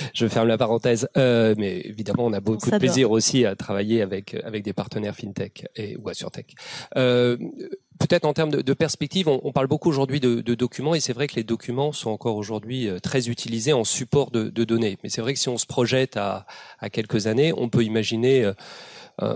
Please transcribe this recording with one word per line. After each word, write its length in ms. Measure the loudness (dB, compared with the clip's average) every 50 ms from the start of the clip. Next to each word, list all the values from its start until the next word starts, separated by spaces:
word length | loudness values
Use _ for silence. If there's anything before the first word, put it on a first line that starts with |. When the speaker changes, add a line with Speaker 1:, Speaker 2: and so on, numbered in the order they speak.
| -8 -6 -2
Speaker 1:
je 140 | 0 0
ferme 200 | 2 2 4 4
la 100 | 4 4
parenthèse. 500 | 2 2 2 0 2 2 2 2 2 0 0 2
Euh, 400 | 4 4 6 6 6 6 4 4
mais 220 | 2 0 -2 -4 -4 -8
évidemment, 400 | -10 -8 -8 -6 -2 0 0 0
on 80 | 0 0
a 80 | 0
beaucoup 280 | 0 -2 -2 0 0 0
Speaker 2:
On 60 | 2
Speaker 1:
de 20 |
plaisir 280 | 2 2 4 4 4 4
Speaker 2:
s'adore. 60 | 4
Speaker 1:
aussi 340 | 4 4 2 2 4 4 2
à 100 | 2 0
travailler 460 | -2 -6 -4 -2 -2 0 0 2 0
avec, 340 | 0 0 -4 -6 -8 -8 -10 -10 -8
avec 200 | -8 -8 -8 -6
des 100 | -6 -4
partenaires 420 | -6 -6 -6 -6 -6 -6 -6 -8
fintech 500 | -8 -10 -10 -8 -8 -8 -8 -10 -16 -18 -16 -12
et, 200 | -10 -10 -10 -10
ou 120 | -10 -10 -10
assurtech. 440 | -10 -8 -10 -10 -10 -12 -16 _ -20 -20 -18 -16 -14 -14 -12 -6 0
Euh, 400 | 2 2 4 4 4 4 4 2 0 -4 -8 -10 -10 -12 -12 -12 -14 _ _ -4
peut-être 280 | 0 2 2 2 2 2
en 80 | 2 2
termes 180 | 2 0 2
de, 100 | 2 0
de 120 | 0 0 0
perspective, 560 | 0 0 -2 0 -4 -4 -2 -2 0 2 2
on, 100 | 2 2 0
on 80 | 0 0
parle 140 | 2 2
beaucoup 220 | 2 2 2 2 2
aujourd'hui 300 | 2 2 2 0 0 2
de, 220 | 2 2 2 2
de 120 | 0 -2 0
documents 420 | 0 0 -4 -2 -2 -2 0 0
et 40 | 0
c'est 140 | 0 -2 -2
vrai 140 | -2 -4
que 80 | -4 -2
les 100 | -4 -2
documents 480 | -2 -4 -4 -4 -4 -2 -2 -2 -2 -2
sont 180 | -4 -4 -4
encore 240 | -4 -2 -2 -2 -2
aujourd'hui, 540 | -2 -4 -4 -6 -6 -6 -6 -6 -4 -2 -4
euh, 100 | -4 -4
très 300 | -4 -2 0 0 0 0
utilisés 440 | -4 -4 -4 -6 -4 -2 2 2 2
en 120 | 2 2
support 440 | 0 0 -2 -2 0 2 2 2 2
de, 200 | 0 -2 -2 -2
de 140 | 0 -2 0
données. 320 | 2 2 2 2 0 -2 -4
Mais 80 | -8 -8
c'est 120 | -6 -4
vrai 120 | -4 -4 -2
que 60 | -2
si 100 | -2 -2
on 80 | -2
se 80 | -2 -4
projette 520 | -2 0 0 2 2 2 2 0 0 -2
à, 280 | -4 -2 -2 -4 -6 -8 -14 -20 -20 -20 -20 -16
à 120 | -12 -10 -8
quelques 360 | -6 -6 -4 -2 0 0 0
années, 280 | 2 2 4 4 2 2
on 140 | 0 -2 2
peut 140 | 2 2 2
imaginer... 600 | 4 2 0 0 0 0 2 4 6 6 6 4
Euh, 100 | 2 0 -4 -10 -18 -18 -18 -18 -18 -20 -20 -20 -16 _ -4 -2
euh, 100 | -2 -2